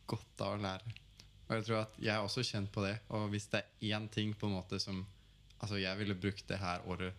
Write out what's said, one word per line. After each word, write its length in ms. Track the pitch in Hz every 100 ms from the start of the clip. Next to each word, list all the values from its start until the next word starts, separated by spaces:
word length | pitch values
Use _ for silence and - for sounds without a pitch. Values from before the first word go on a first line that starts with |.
| -
godt 340 | - - -
av 160 | 101 104
å 60 |
lære. 320 | 101 95 117 - - - - -
Og 120 | -
jeg 140 | 113 110
tror 120 | 110
at 200 | 110 -
jeg 180 | 107 107
har 80 |
også 180 | 101 127
kjent 280 | 120 104 98
på 100 | 110
det, 120 | 98 107 -
og 180 | 107 104
hvis 180 | 101 -
det 120 | 107
er 300 | - - 107
én 160 | 107 110
ting 240 | - 107
på 160 | 101 104
en 60 | 95
måte 220 | 87 98
som, 220 | - 95 98 - - - - -
altså, 200 | - 101
jeg 220 | 92 98
ville 180 | 104 90
brukt 300 | 98 - -
det 80 | 95
her 240 | 90 90 92
året 320 | 87 90